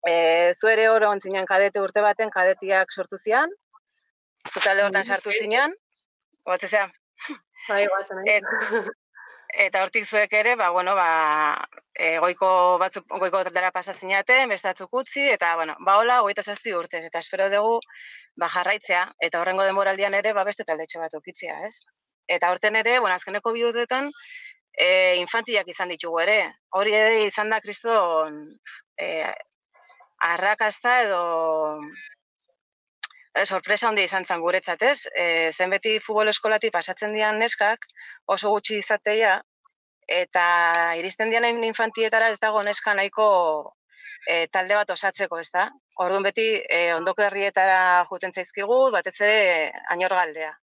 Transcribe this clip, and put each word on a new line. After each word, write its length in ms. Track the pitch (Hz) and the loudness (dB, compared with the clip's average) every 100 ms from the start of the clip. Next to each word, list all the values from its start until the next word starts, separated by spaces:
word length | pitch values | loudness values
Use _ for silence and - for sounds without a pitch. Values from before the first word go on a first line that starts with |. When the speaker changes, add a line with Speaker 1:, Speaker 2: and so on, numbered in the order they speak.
| 170 | 2
Speaker 1:
E, 460 | 170 165 165 175 | 2 4 4 4
zu 140 | 180 220 | 4 2
ere 220 | 220 220 | 4 4
hor 100 | 226 208 | 4 4
egon 140 | 202 | 0
zinen 240 | 190 190 185 | -4 -6 0
kadete 320 | 190 196 202 | 2 2 0
urte 200 | 196 208 | 0 2
baten, 260 | 208 202 214 | 2 2 -2
kadetiak 640 | 190 185 190 190 190 185 | 2 2 0 0 0 0
sortu 260 | - 180 190 | -4 -10 -8
zian, 320 | 214 233 320 415 _ _ _ _ _ _ _ _ - | 0 0 0 -4 _ _ _ _ _ _ _ _ -12
zu 140 | 190 | -2
talde 240 | 202 196 | 0 2
hortan 180 | 202 196 | 2 0
Speaker 2:
Mhm. 60 | 190 | -2
Speaker 1:
sartu 240 | 190 208 | -4 -2
zinen, 420 | 208 214 233 294 392 _ _ _ _ _ _ - | -4 0 0 0 -4 _ _ _ _ _ _ -4
gote 220 | 185 185 | -4 0
zea. 220 | 208 190 _ _ _ - 277 _ - - | -2 -2 _ _ _ -16 -16 _ -20 -4
Speaker 2:
Bai, 180 | 202 202 | 0 2
goazen, 320 | 190 196 190 202 | 0 -4 -6 0
eh? 80 | 208 | 0
Speaker 1:
Et-, 540 | 196 - - 220 190 - _ - - - - - 196 | 0 -4 -2 -2 -4 -12 _ -20 -20 -20 -10 -2 0
eta 160 | 190 | 0
hortik 220 | 190 226 202 | -2 -4 -2
zuek 280 | 214 208 | 0 2
ere, 220 | 214 220 240 | 2 2 2
ba, 100 | 185 | 2
bueno, 240 | 175 180 196 | 2 0 2
ba, 140 | 170 160 156 151 151 - - - _ - | 2 2 2 2 0 -2 -8 -14 _ -4
e, 220 | 165 160 | -2 2
goiko 580 | 175 175 190 185 180 180 | 0 2 4 6 6 4
batzuk, 300 | 185 196 _ | 0 -4 _
goiko 360 | 190 185 190 180 | -4 -2 -2 -2
taldera 260 | 175 180 | -2 -2
pasa 220 | 185 180 | -4 -8
zinaten, 560 | 180 185 196 196 254 254 | -10 -2 -2 2 2 2
beste 180 | 196 196 | -2 -4
batzuk 260 | 185 190 | -6 -6
utzi, 320 | 247 262 277 277 | -6 -4 -2 0
eta, 260 | 208 175 165 | 2 0 0
bueno, 200 | 160 151 | -4 -4
ba, 180 | 185 202 | 2 4
hola, 240 | 233 247 | 4 2
hogeita 220 | 202 - | 2 -2
zazpi 300 | 208 202 - | -8 -10 -6
urtez, 320 | 180 165 170 160 | -6 -6 -10 -8
eta 140 | 170 | -8
espero 300 | - 190 196 | -6 -2 0
dugu, 300 | 202 214 233 - - - - - - | 2 2 0 -4 -20 -20 -20 -20 -6
ba, 140 | 170 | -4
jarraitzea, 560 | 185 180 208 - 180 180 - | -2 -2 -2 0 0 0 -4
eta 200 | 165 170 | -4 -2
horrengo 240 | 180 190 | 0 2
denboraldian 500 | 196 196 190 190 196 | 2 2 0 0 0
ere, 200 | 196 214 | 0 0
ba, 100 | 208 | 0
beste 220 | 190 202 208 | -2 -4 -6
taldetxo 340 | 156 160 165 | -6 -6 -8
bat 140 | 160 | -10
ukitzea, 480 | 156 185 180 170 156 202 | -10 -16 -16 -14 -12 -12
ez? 120 | - _ _ _ _ - | -14 _ _ _ _ -6
Eta 220 | 180 175 | 0 0
aurten 260 | 180 214 220 | 0 0 0
ere, 240 | 220 247 | 2 2
bueno, 160 | 208 180 | 2 -2
azkeneko 380 | - 196 226 | -4 -6 -4
bi 100 | 233 | -2
urteetan, 480 | 233 233 240 262 285 - - - - - _ | -2 -2 -4 -4 -4 -10 -20 -20 -20 -20 _
e, 420 | - 180 185 185 180 | 0 4 4 4 2
infantilak 460 | 175 226 233 214 180 | 0 -4 -2 -4 -4
izan 200 | 170 180 | -8 -8
ditugu 300 | 165 170 165 | -6 -4 -2
ere. 200 | 175 214 165 - _ | 2 2 0 -8 _
Hori 220 | 185 208 | -2 2
ere 300 | 214 214 226 | 4 4 4
izan 260 | 208 196 214 | 0 -2 -2
da 120 | 220 | -2
kriston, 800 | 202 202 233 226 175 160 156 151 151 - - - _ - | -4 -8 0 2 2 2 0 -6 -18 -20 -20 -20 _ -10
e, 260 | 151 160 156 - - _ _ _ _ _ _ _ | -6 -4 -6 -8 -16 _ _ _ _ _ _ _
arrakasta 840 | 165 170 190 214 214 - 247 247 | -2 0 -2 0 -2 -2 0 2
edo, 180 | 220 180 175 165 165 156 156 151 151 - - _ _ _ _ _ _ _ _ _ - _ _ | 2 0 0 0 0 0 -2 -6 -12 -18 -20 _ _ _ _ _ _ _ _ _ -14 _ _
e, 120 | - 202 | -4 -2
sorpresa 440 | 190 190 202 233 | -2 -2 0 0
handia 160 | 214 180 | 0 0
izan 180 | 190 175 | -2 -4
zen 160 | 170 | -2
guretzat, 400 | 165 185 185 170 | 0 -2 -2 0
ez? 180 | 240 - - - | 0 0 -4 -2
E, 360 | 175 165 160 | 0 0 -2
zen 160 | 156 185 | -2 -2
beti 280 | 196 226 214 | -2 -2 -4
futbol 320 | - 214 214 | -2 0 2
eskolatik 420 | 208 214 214 220 | 0 0 0 0
pasatzen 400 | 175 165 185 214 | -2 -4 -6 -6
dian 260 | 214 214 214 | -2 -2 0
neskak 460 | 233 - 208 226 - - - - - | -2 2 0 0 -8 -20 -20 -16 -4
oso 240 | 190 208 | -2 0
gutxi 280 | 208 - 214 | -2 -2 -6
izateia, 560 | - 208 208 220 220 185 - _ _ _ _ _ - | -2 -2 0 2 2 2 -4 _ _ _ _ _ -4
eta 360 | 180 180 185 175 175 170 170 170 165 | -4 0 0 2 4 2 2 0 -2
iristen 320 | 185 - 220 | -8 -4 -2
dianen 300 | 226 240 233 | 0 0 0
infantietara 680 | 226 220 226 220 220 220 226 | -4 -2 -4 -2 0 2 2
ez 100 | 208 | 0
dago 240 | 220 214 | 0 0
neska 300 | 202 208 220 | -2 -2 -2
nahiko, 340 | 202 196 - 214 190 170 156 - _ _ _ - - - | 0 0 2 4 4 2 -2 -6 _ _ _ -20 -12 -4
e, 200 | 170 165 | -2 -2
talde 280 | 190 185 208 | -4 0 0
bat 140 | 208 | 0
osatzeko, 500 | 180 196 190 196 170 | -2 -4 -4 -6 -6
ez 100 | 165 | -4
da? 160 | 180 196 - _ - | -2 -2 -6 _ -4
Orduan 260 | 180 196 | 0 0
beti, 240 | 196 226 220 214 - | 0 0 0 -2 0
e, 240 | 170 170 | 0 2
ondoko 300 | 165 175 185 | 0 -2 0
herrietara 840 | 202 196 196 190 190 185 185 180 175 | 0 0 -2 2 4 4 6 4 2
juten 260 | 185 185 | -4 -8
zaizkigu, 560 | 185 180 - 202 247 262 | -8 -10 -8 0 2 4
batez 240 | 202 185 - | 2 -4 0
ere 520 | 208 214 190 165 151 - - | 2 4 4 2 -2 -6 -6
Añorgaldea. 640 | 175 185 185 170 156 156 - | -2 0 0 0 -4 -10 -12